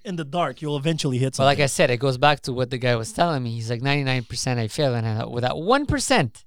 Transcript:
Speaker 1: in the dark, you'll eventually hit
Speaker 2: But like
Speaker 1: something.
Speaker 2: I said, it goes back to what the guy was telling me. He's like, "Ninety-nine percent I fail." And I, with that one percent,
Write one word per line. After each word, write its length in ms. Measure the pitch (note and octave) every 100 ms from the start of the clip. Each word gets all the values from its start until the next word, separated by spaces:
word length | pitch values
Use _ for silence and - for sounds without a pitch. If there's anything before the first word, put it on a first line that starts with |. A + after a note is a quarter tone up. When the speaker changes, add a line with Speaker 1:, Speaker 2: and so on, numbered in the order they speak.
Speaker 1:
in 100 | G#3+
the 80 | F3
dark, 380 | C#3+ E3+ D3+ B2
you'll 140 | D3+ D3
eventually 420 | D3 E3 D3 B2
hit 160 | C3 -
Speaker 2:
But 60 | C3+
like 100 | C#3
Speaker 1:
something. 80 |
Speaker 2:
I 20 | C#3
said, 240 | - D3+
it 60 | A#2+
goes 220 | C3+ B2+
back 200 | D3 D3
to 100 | -
what 180 | B2 B2+
the 80 | B2+
guy 160 | B2
was 180 | A#2 A2
telling 300 | - F3 C#3+
me. 80 | A#2+
He's 180 | A#2 A2+
like, 140 | A#2+
"Ninety-nine 400 | C3+ C#3+ C3+ B2+
percent 380 | A2+ B2 C3 B2
I 80 | A2
fail." 260 | - C#3+
And 100 | A#2+ A2+
I, 160 | A2
with 180 | A#2 A#2+
that 140 | B2 D3
one 280 | E3+ C#4 D4
percent, 580 | C#4+ - B3 B2+ -